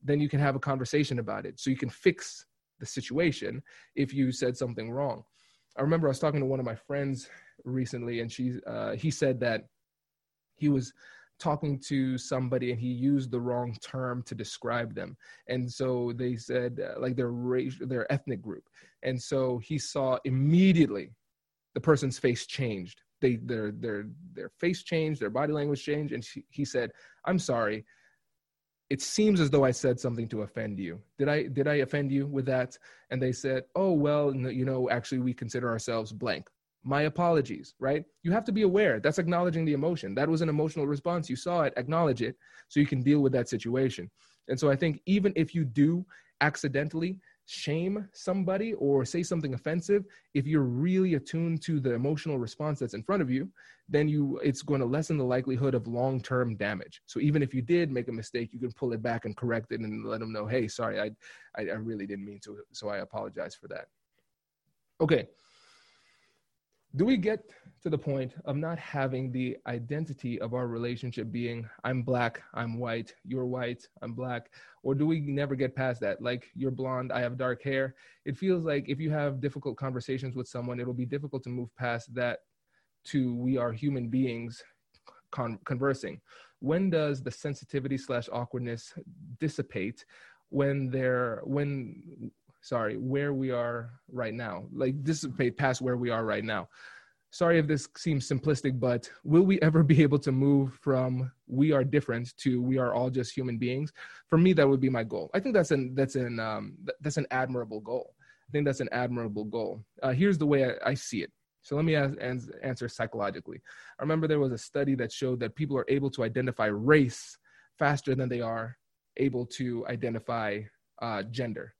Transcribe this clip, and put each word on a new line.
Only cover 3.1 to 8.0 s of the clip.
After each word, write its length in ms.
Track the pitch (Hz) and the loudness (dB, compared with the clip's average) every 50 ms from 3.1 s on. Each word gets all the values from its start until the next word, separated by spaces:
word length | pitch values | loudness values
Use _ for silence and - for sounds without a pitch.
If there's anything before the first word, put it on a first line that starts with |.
| 123 143 175 170 139 - - 101 110 127 - _ - - - _ _ | 0 2 2 2 0 -2 -6 -8 -8 -10 -12 _ -20 -20 -20 _ _
if 180 | - 139 135 135 | -2 -2 -2 2
you 180 | 139 135 127 | 0 0 0
said 260 | 123 - - 127 127 - | 2 0 0 -2 0 -2
something 340 | 135 123 120 - 110 113 | -4 -4 -4 -6 -8 -6
wrong. 320 | 117 131 143 139 117 - - _ _ _ _ _ _ _ _ _ _ - | -4 -4 -4 -4 -4 -8 -12 _ _ _ _ _ _ _ _ _ _ -2
I 40 | |
remember 260 | 135 147 160 165 165 147 | 2 2 2 4 4 2
I 40 | |
was 80 | 131 - | 2 2
talking 200 | - 156 147 147 | 0 0 2 2
to 60 | 139 | 0
one 160 | 131 135 131 | 0 0 0
of 40 | 131 | 0
my 100 | 120 110 | -2 -4
friends 520 | 107 _ _ 143 143 139 139 135 123 - - - - - - _ _ - | -6 _ _ -4 -2 -2 -2 -4 -4 -8 -14 -20 -20 -20 -20 _ _ -8
recently, 560 | - 127 131 131 120 - 123 | -4 -2 -2 -2 -2 -4 -6